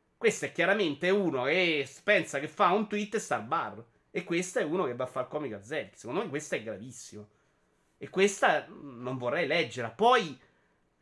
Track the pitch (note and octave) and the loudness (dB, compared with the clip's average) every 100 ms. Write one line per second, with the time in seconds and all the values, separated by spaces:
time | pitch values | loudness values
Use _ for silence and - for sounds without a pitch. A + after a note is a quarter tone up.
0 | _ _ A3+ - C#3 - F3 G#3 F3+ C#3+ | _ _ 0 0 -6 0 2 4 2 0
1 | F3 G3+ F#3 C3 C3 F3 F3 D#3 C3 - | 2 4 2 2 2 2 2 2 -2 -6
2 | - G3+ - C#3 D3+ - F#3+ G3 G#3+ G#3 | 2 2 2 -6 -6 2 4 4 0 -4
3 | G#3 A3 - A#2+ A2 D#3+ A#2 G2+ - _ | -2 -4 -2 -4 -2 -4 -4 -8 -18 _
4 | _ - - E3+ F3 B3+ E3 F3 D#3 B2 | _ -10 -4 -4 -2 -2 0 0 -2 -2
5 | B2+ C3 B2+ D3+ C#3+ G2+ G2+ D3 G2+ - | -6 -4 -6 -6 -6 -8 -8 -8 -8 -12
6 | G#2+ D3+ A3+ C#3+ D3+ D3+ A2 G2 B2 B2 | -6 -4 -4 -6 -6 -6 -6 -10 -12 -16
7 | - G#2 G#2+ _ _ _ _ _ _ _ | -16 -16 -18 _ _ _ _ _ _ _
8 | C3+ - G3 G3+ A#3+ D#3 - - C#3+ A#2+ | -8 2 2 4 4 4 0 -16 -16 -10
9 | B2 C3 A#2+ D3+ D3+ E3 C3+ B2 A2+ - | -8 -4 -2 0 0 0 0 -4 -8 2
10 | A3+ B3+ F3 C3 _ _ _ _ _ _ | 6 6 4 -8 _ _ _ _ _ _